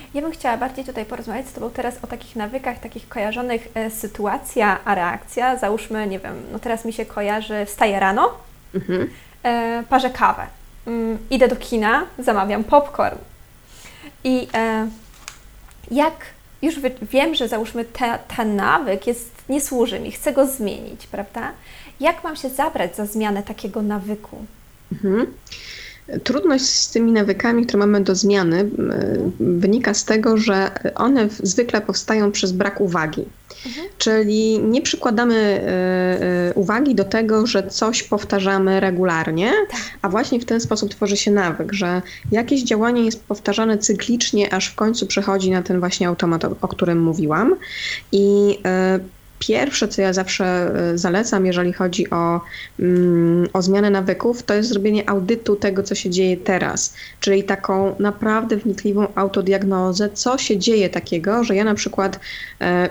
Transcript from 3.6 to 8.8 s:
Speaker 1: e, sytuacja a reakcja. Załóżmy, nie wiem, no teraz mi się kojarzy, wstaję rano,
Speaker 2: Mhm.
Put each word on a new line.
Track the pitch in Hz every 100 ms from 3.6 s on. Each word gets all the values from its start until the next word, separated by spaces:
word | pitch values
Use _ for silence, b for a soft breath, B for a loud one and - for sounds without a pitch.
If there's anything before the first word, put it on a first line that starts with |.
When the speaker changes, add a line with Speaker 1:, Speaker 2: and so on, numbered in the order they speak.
| 233
Speaker 1:
e, | 226 220
sytuacja | 220 214 - 208 233 - - 208 190
a | -
reakcja. | 190 175 202 - - 247 247
Załóżmy, | 202 220 - 220 208
nie | 190
wiem, | - - -
no | 220
teraz | 233 220
mi | 233
się | 220 220
kojarzy, | - 208 214 214 214 202
wstaję | - 226 196
rano, | 196 208 392 - - - -
Speaker 2:
Mhm. | 190